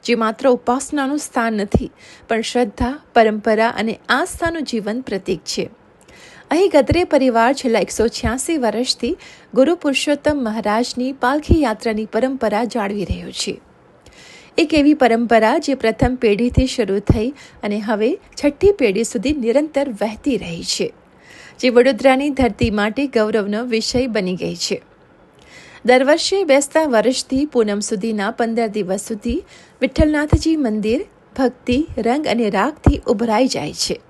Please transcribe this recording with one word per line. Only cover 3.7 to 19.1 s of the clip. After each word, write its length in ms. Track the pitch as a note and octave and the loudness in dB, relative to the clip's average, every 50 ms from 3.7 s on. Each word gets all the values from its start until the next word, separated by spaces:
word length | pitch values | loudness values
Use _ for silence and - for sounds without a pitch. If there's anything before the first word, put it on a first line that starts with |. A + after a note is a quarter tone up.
| - - G#3 A3+ G#3+ - _ - | 0 -2 -4 -6 -6 -8 _ -4
આસ્થાનું 540 | A3 C4 E4+ F#4 - - E4+ E4 E4+ E4 C#4 | -2 -2 -2 -4 -6 -4 -4 -4 -4 -4 -8
જીવંત 420 | - - A3 G3 G#3+ G#3+ B3 C4 | -6 -6 -6 -4 -4 -6 -6 -6
પ્રતીક 360 | - G#3+ F#3+ F#3+ - F#3+ E3 | -6 -8 -8 -4 -6 -6 -6
છે. 300 | _ - - - F3 - - _ _ _ _ _ _ - - - - - - - - - | _ -8 -6 -6 -6 -8 -10 _ _ _ _ _ _ -20 -20 -20 -20 -20 -20 -20 -6 -2
અહીં 200 | C#4 D#4+ F#4+ F#4+ - | 0 2 2 4 4
ગદરે 300 | D4+ C4 - D4+ E4+ F4+ | 4 4 4 2 0 0
પરિવાર 480 | - - C#4 C4 C4 A3+ A3+ A3+ A#3+ C#4 | 2 2 2 2 4 2 4 2 2 0
છેલ્લા 260 | C4 - B3+ A3+ G#3+ | 0 0 0 0 0
એકસો 300 | F3 - - - A3 A#3 | 0 -2 -2 -2 -2 -2
છ્યાસી 480 | - - - A3+ A3+ C4 - - E4+ | -2 -4 -4 -4 -4 -4 -4 -4 -2
વર્ષથી 600 | D#4 B3 A3 G#3 A3 B3+ B3+ - - - A#3+ F4 - - - - - - _ - | -2 -2 -2 -2 -2 -4 -4 -4 -4 -4 -6 -6 -6 -10 -20 -20 -20 -20 _ 2
ગુરુ 220 | G3+ C4 C#4+ F4 | 2 4 4 2
પુરુષોત્તમ 600 | F4 - D4 C4+ - - D4+ D4 C#4+ - D4 D4+ C#4+ B3+ | 0 0 -2 -2 -2 0 -2 -2 0 0 -2 0 0 -2
મહારાજની 680 | A3 G#3+ A3+ G#3 G#3+ G#3 A3+ B3 - - B3 B3 C4 C#4 | -4 -4 -2 -2 0 0 0 0 -2 -4 -4 -4 -4 -4
પાલખી 500 | - - B3 C#4 D#4 D4+ - - E4 D4 | 0 0 0 0 0 2 2 4 4 4
યાત્રાની 440 | A#3+ G#3+ G#3+ - A#3 A3 G#3 A3 | 0 -2 -2 -4 -4 -2 -2 -4
પરંપરા 580 | G#3 - A3 B3 C4 C#4 C4 - G#3+ G#3 G#3 A#3+ | -2 -2 -2 0 0 -2 -2 -2 -2 0 0 -2
જાળવી 400 | A3 - A#3+ G3+ G3+ G3+ G3+ F3+ | -2 -4 -4 -4 -4 -4 -6 -4
રહ્યો 260 | - F#3 F3 F3 F#3+ | -6 -6 -8 -8 -14
છે. 300 | F#3+ - - G3+ - - _ _ _ _ _ _ _ _ _ - - - - - - - - - _ - | -10 -8 -8 -8 -8 -10 _ _ _ _ _ _ _ _ _ -20 -20 -20 -20 -20 -20 -20 -20 -6 _ 0
એક 160 | E4+ D4+ D#4+ | 0 2 2
એવી 200 | D4+ C#4+ D4 D4+ | 4 4 4 4
પરંપરા 640 | D4+ C4 A3+ A3+ A3+ A#3+ G#3+ A#3+ A3+ A3 A3 C4 E4 | 4 4 2 4 2 2 4 4 4 4 4 2 0
જે 160 | D#4+ - C4+ | 0 -2 -2
પ્રથમ 400 | C4 - A3 A3 - - B3 B3+ | 0 0 -2 2 2 0 0 0
પેઢીથી 520 | B3+ - A3 G#3 F#3+ A#3+ B3 - - C4 | 0 0 0 2 2 0 0 2 0 0
શરૂ 320 | C4 - - A3+ F#3+ G3 G#3 | 0 0 -4 -2 -2 -2 -4
થઈ 320 | G3+ - F#4+ A#3 G#3+ B3 D4 - - - - - - | 0 0 0 0 0 -4 -6 -8 -20 -20 -18 -8 -6
અને 160 | G#3+ G3+ G#3+ | -4 -4 -4
હવે 400 | G#3+ G#3+ A3+ G3+ G#3+ B3+ F4 - - - - - - | -2 -2 -2 0 0 0 -2 -4 -10 -20 -12 -2 -2
છઠ્ઠી 280 | D4 - - - G4+ G4+ | -2 0 4 4 4 4
પેઢી 320 | - C#4 G#3+ F#3 G3+ A3+ | 4 2 0 2 0 -2
સુધી 280 | - | -2